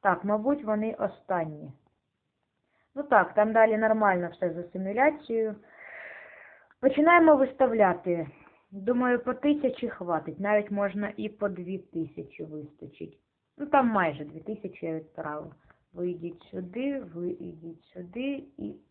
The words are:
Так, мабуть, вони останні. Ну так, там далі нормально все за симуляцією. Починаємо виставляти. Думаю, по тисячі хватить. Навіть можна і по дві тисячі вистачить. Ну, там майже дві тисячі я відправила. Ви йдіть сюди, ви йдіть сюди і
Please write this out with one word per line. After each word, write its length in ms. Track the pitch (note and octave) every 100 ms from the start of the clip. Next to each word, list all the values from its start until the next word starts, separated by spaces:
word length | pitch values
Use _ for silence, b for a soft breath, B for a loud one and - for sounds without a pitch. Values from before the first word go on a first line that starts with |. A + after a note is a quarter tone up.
Так, 220 | G3 F3
мабуть, 400 | G3 G#3+ G#3+ C#4+
вони 300 | G#3+ G#3+ A3 -
останні. 720 | G3 - - F3+ D#3+ D3+ D3+ C3 _ _ _ _ _ _ _ _ _ _ _
Ну 80 | C4
так, 320 | D4 A3+ F3+
там 180 | - G#3+
далі 260 | A3 A3 G#3+
нормально 520 | A3 A3 G#3 F3+ F3
все 180 | - F3+
за 120 | D#3+
симуляцією. 920 | F3 F#3 F#3+ G#3+ C#4+ D4 - A3+ A3 G#3 B B B B B B B B B B B _
Починаємо 560 | C4+ C4+ D#4 F4 D#4+ C#4+
виставляти. 920 | C4+ - B3+ A3 G3 F3 F#3 E3+ C#3+ b b b b
Думаю, 480 | G3 F#3+ B3 B3 A#3+
по 160 | B3
тисячі 540 | B3 D4 D4 C4 B3+ A#3+
хватить. 520 | - F3 D#3+ D3+ D3+
Навіть 300 | G3+ G#3 G#3
можна 420 | G3+ G3+ F#3+ G#3 G#3
і 120 | G#3+
по 200 | G#3+ G3+
дві 300 | F3+ F3 F#3+
тисячі 680 | - E3 D#3+ - - -
вистачить. 760 | D#3 D3+ D3 _ - - D#3+ _ _ _ _ _
Ну, 100 | D4
там 200 | C#4+ B3
майже 380 | G#3 E3+ C#3
дві 160 | D3 D#3
тисячі 460 | E3 G#3+ F#3 - E3
я 80 |
відправила. 580 | D#3+ D#3+ - D#3 D3+ D#3 - b b _
Ви 180 | F3 F3
йдіть 320 | F3 E3+ E3+ -
сюди, 500 | F#3 F3+ A3 C#4 C#4
ви 300 | F#3+ E3 F3
йдіть 540 | F3+ F3 D#3+ E3 D#3+
сюди 600 | _ F3+ F3+ A3+ C4+ C#4 - -
і 160 | G#3 - _